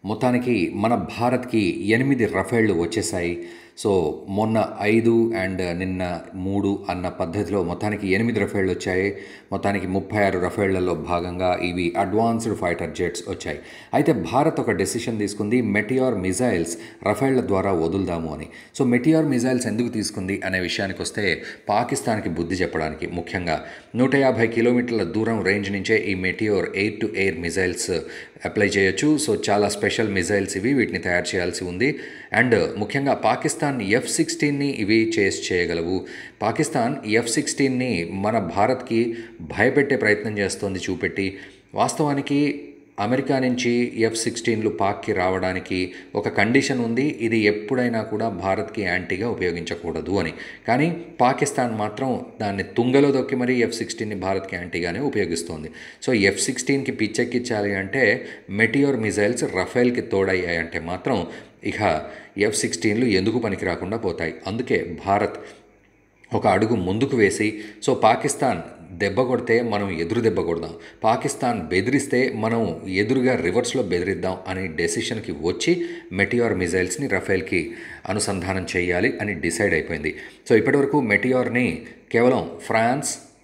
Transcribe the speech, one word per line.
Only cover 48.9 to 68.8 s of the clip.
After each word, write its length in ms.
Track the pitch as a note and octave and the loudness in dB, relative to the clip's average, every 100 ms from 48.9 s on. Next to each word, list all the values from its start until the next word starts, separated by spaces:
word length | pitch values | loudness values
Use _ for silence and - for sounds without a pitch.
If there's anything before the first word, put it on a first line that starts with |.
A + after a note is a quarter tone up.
| F2+ E2+ F#2 A#2 | -2 -2 -4 -2
ఉపయోగించకూడదు 880 | G#2 F2+ E2+ E2 E2+ E2 D#2+ D#2+ G2 | -2 -2 -2 -6 -6 -6 -6 -2 0
అని. 140 | D#2+ D#2+ - - - | -2 -6 -16 -12 0
కానీ 380 | B2 D#3+ E3+ - - | 2 2 0 -10 2
పాకిస్తాన్ 560 | B2+ C#3 C#3+ - B2 A2 | 2 4 0 0 -2 -2
మాత్రం 480 | G#2 G#2 C3+ A2+ - - | -4 -2 -2 -2 -6 -6
దాన్ని 220 | G#2 G2 | -4 -4
తుంగలో 480 | F#2 - B2 C3+ C#3+ | -2 0 4 6 6
దొక్కి 240 | C3 - B2+ | 4 0 -2
మరీ 280 | B2 B2+ | 0 2
ఎఫ్ 100 | A2+ | 2
సిక్స్టీన్ని 420 | - G#2+ - G#2+ G2+ | 0 -6 -6 -6 -4
భారత్కి 400 | F#2 F#2+ - F2+ | -2 -2 -4 -8
యాంటీగానే 440 | F2 F2 F2 F2+ | -6 -4 -4 -2
ఉపయోగిస్తోంది. 720 | C#3 G#2+ E2+ E2 E2 D#2 D2+ - - - - | -2 0 0 -2 -4 -10 -12 -14 -20 -8 0
So, 60 | |
ఎఫ్ 260 | A#2+ G2 G2 | 4 4 4
సిక్స్టీన్కి 520 | - B2+ - C#3 C3 | -2 -2 0 0 0
పిచ్చెక్కించాలి 840 | - G#2+ - A#2 B2 A#2+ A2 G2+ G2 | -2 -2 0 0 -2 -2 -2 0 -2
అంటే, 500 | F#2+ C3+ A2+ A#2 - - - | -2 2 4 2 -2 -16 -8
మెటియార్ 460 | G2 A2+ C3+ C#3+ C3 | 2 2 4 2 2
మిసైల్స్ 480 | G#2+ G2 G#2 A#2+ | 0 2 2 2
రఫేల్కి 580 | - F#2 F2+ B2+ B2 A#2+ | -2 -2 -2 2 2 2
తోడయ్యాయంటే 800 | - G2 G2 F#2 F2 E2+ E2 F2 | 0 0 2 0 0 -2 -4 -6
మాత్రం 480 | D#2+ F2+ - A2+ E2 - - _ | -6 -6 -2 -2 -2 -10 -18 _
ఇక 380 | G#2 - G#2 D2+ - - - - | -8 0 0 0 -4 -14 -14 0
ఎఫ్ 180 | G#2 G#2+ | 0 2
సిక్స్టీన్లు 500 | A#2 - A2+ G#2 B2 | -2 0 0 2 2
ఎందుకు 340 | F#2+ G2 A#2+ | 2 2 0
పనికి 260 | A2+ F#2 F#2+ | -2 -2 -4
రాకుండా 320 | E2+ F2+ G2+ | -4 -4 -4
పోతాయి. 360 | F#2+ E2 E2 - - | -4 -4 -6 -6 -6
అందుకే 500 | A2 B2 F#2 D2+ - G2 | -6 0 0 0 -6 2
భారత్ 300 | G2+ G#2 - - - - _ _ _ _ _ _ | 2 2 -4 -16 -20 -20 _ _ _ _ _ _
ఒక 140 | A2 A2+ | 0 4
అడుగు 280 | F#2+ A2+ A2+ | 4 4 2
ముందుకు 420 | F2+ G#2 C3+ C3 | 0 0 0 4
వేసి, 420 | G2+ - G#2+ - - - - | 4 4 -2 -2 -14 -4 0
so, 60 | |
పాకిస్తాన్ 640 | B2+ A2+ A#2+ - - C3+ F#2 - - | 4 6 4 2 0 0 0 -6 -16